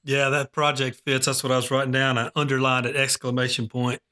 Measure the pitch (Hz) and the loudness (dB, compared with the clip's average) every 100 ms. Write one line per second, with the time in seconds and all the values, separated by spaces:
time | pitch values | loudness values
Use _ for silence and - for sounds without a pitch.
0 | 143 139 135 143 135 - 147 135 131 117 | -4 0 2 0 -2 -2 0 0 -2 -4
1 | - 131 143 131 135 127 120 135 135 131 | -2 0 0 0 0 0 2 0 0 2
2 | 135 123 117 - 143 131 131 127 123 143 | 2 2 0 -2 0 2 2 0 0 0
3 | 135 - 127 123 127 - 113 127 123 120 | 0 -2 -2 -2 0 -2 -4 -2 -2 -4
4 | - | -8